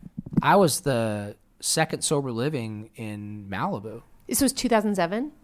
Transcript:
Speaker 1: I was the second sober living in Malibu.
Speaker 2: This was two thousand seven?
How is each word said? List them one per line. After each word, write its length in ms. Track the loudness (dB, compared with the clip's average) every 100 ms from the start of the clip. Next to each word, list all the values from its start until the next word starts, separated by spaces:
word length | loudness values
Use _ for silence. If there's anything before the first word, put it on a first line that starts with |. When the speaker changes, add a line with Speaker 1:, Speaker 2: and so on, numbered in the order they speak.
| -18 -14 -6 0
Speaker 1:
I 140 | 6 8
was 260 | 6 4
the 540 | 0 2 2 -2 -6 -12 _ _
second 440 | -2 0 0 0
sober 280 | 0 0 0
living 600 | -2 -2 -2 -6 -8 -12 -10
in 520 | -10 -8 -10 -12 -8
Malibu. 540 | -4 -4 -4 -8 -12 -16 -16 -4
Speaker 2:
This 120 | 0
was 120 | 0
two 160 | 0 2
thousand 260 | 2 2 0
seven? 380 | 0 -2 -6 -10